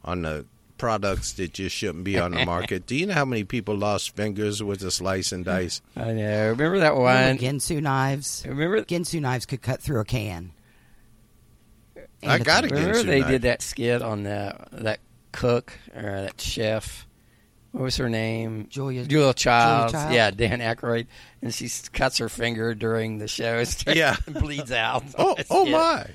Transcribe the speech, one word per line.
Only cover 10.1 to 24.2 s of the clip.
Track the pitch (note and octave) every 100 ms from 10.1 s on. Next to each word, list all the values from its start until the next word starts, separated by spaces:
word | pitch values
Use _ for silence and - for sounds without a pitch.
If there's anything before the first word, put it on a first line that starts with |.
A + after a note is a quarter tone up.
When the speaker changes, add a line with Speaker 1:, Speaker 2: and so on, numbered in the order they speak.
| A#2 G#2+ E2+ F2+ - _ _ _ - _ - _ _ _ _ _ _ _ - - _
Speaker 1:
I | - C#3+
Speaker 3:
And |
a | D3+
Speaker 1:
got | F#3 C#4+
a |
Speaker 3:
can. | C#3+
Speaker 2:
Remember | E3+ A3+
Speaker 1:
Ginsu | G3+
Speaker 2:
they | C#3
Speaker 1:
knife. | B2+
Speaker 2:
did | C3
that | A#2+ A#2+
skit | - - A#2+ A#2+
on | A#2 G#2+
the, | G2+ G2+ G2+ - -
that | - A2 G#2+ _ _ _
cook | - B2 A#2+ - - - -
or |
that | G#2 G2 G2 -
chef? | - - A2 G#2+ - - - _ _ _ _ _ _
What | -
was | C3 C3
her | B2+
name? | A2+ A2+ A2+ A2+ A2 G2
Speaker 3:
Julia, | C#3 C3+ B2+ B2
Speaker 2:
Julia | D3+ C#3
Childs. | B2 B2+ A#2+ A#2 A2+ A#2
Speaker 3:
Julia | - -
Childs. | A#2+
Speaker 2:
Yeah, | G#2+
Dan | G2 A#2 B2
Aykroyd. | A#2 A#2 B2 A#2 A#2+ - - -
And | -
she | - B2
s-, | - -
cuts | - C3 -
her | A2+
finger | - A#2 A2+ A#2 G#2+
during | A2+ A2+ A2 G#2+
the | G#2
show | - A#2 A#2
<laughs> | A#2+ - -
and | E3
Speaker 1:
Yeah. | D3 -